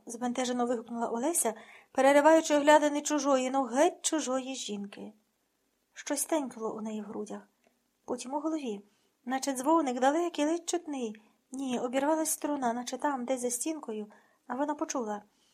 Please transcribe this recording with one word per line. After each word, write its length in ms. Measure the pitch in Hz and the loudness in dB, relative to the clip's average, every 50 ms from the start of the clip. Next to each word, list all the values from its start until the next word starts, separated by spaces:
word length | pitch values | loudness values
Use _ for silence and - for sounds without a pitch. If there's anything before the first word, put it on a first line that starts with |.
| - | -14
збентежено 600 | 233 233 226 247 247 240 262 254 240 247 247 240 | -14 -8 -4 -4 -2 -2 0 0 0 0 0 0
вигукнула 420 | 240 254 226 - - 233 233 233 - | 0 0 -2 -4 -6 -6 -4 -4 -2
Олеся, 460 | 226 233 247 311 339 - - 226 220 - - - - - - _ | -2 -2 0 0 0 2 0 0 -2 -4 -8 -20 -20 -20 -20 _
перериваючи 640 | - 269 269 277 285 285 285 311 320 320 320 - 302 | 0 4 6 8 8 8 8 8 8 6 6 4 2
оглядини 440 | 294 285 302 302 311 294 294 285 294 | 4 6 8 8 8 6 4 0 -2
чужої, 480 | 294 - 302 294 254 285 277 254 254 254 | -2 -2 -2 0 2 2 2 2 2 0
ну, 120 | 269 277 | 0 0
геть 400 | 269 226 233 269 320 359 - - | -2 0 2 4 4 4 2 0
чужої 520 | - - 320 311 247 247 254 262 254 262 262 | -2 -2 0 -2 0 -2 -2 -2 -4 -6 -8
жінки. 580 | 240 - - 208 202 202 202 - 196 196 208 214 _ _ _ _ _ _ _ _ _ _ _ _ _ _ _ | -8 -8 -8 -8 -8 -8 -10 -12 -14 -14 -16 -16 _ _ _ _ _ _ _ _ _ _ _ _ _ _ _
Щось 320 | _ - - - 294 277 - | _ -10 -6 -4 -4 -4 -2
тенькало 500 | - 330 302 277 240 - 220 220 214 - | -2 -2 -2 -2 -4 -8 -8 -8 -6 -6
у 60 | 214 | -6
неї 220 | 214 220 214 214 | -8 -8 -8 -8
в 20 | 202 | -10
грудях, 380 | 202 220 208 214 208 202 208 - _ _ _ _ _ _ _ _ _ _ _ _ | -10 -10 -10 -10 -10 -12 -14 -14 _ _ _ _ _ _ _ _ _ _ _ _
потім 300 | - 240 240 - 247 277 | -8 -8 -8 -6 -6 -6
у 60 | 302 | -4
голові, 400 | 302 320 320 311 277 233 202 202 - _ _ _ _ _ _ _ - | -4 -4 -4 -4 -4 -6 -8 -8 -10 _ _ _ _ _ _ _ -8
наче 280 | 240 262 262 262 277 | -4 -4 -4 -2 -4
дзвоник 480 | 269 254 254 294 330 330 302 262 247 254 | -4 0 2 4 4 4 4 0 0 2
далекий, 440 | 254 269 294 339 349 339 - 294 294 | 4 4 4 4 0 0 0 0 0
ледь 240 | 302 330 339 - - | 0 0 -2 -2 -4
чутний. 540 | - 339 349 311 285 262 240 214 208 - - _ _ _ _ _ | -4 -4 -4 -6 -8 -6 -6 -6 -8 -10 -18 _ _ _ _ _
Ні, 280 | 262 269 277 254 247 233 | -10 -6 -4 -4 -2 -2
обірвалась 500 | 240 254 247 269 277 294 320 311 320 311 | -2 -2 0 0 0 2 2 0 0 -2
струна, 420 | - - - 294 294 277 254 233 | -2 -4 -4 -4 -2 -2 -2 -2
наче 260 | 233 247 240 - 262 247 | -2 -2 -6 -8 -6 -2
там, 260 | - 294 277 254 240 | -2 -2 -2 -2 -2
десь 160 | 247 269 247 | -2 -2 -2
за 100 | 247 247 | -2 -2
стінкою, 560 | 247 - - 320 320 294 - 240 214 214 208 208 - - _ _ _ _ _ | -4 -4 -4 -4 -6 -6 -8 -8 -8 -8 -8 -10 -14 -20 _ _ _ _ _
а 80 | - 247 | -8 -4
вона 200 | 254 - 202 294 | -2 -2 -2 -2
почула. 480 | 294 320 311 - 269 226 214 208 208 - _ _ _ _ _ | -2 -4 -4 -4 -4 -4 -4 -6 -8 -10 _ _ _ _ _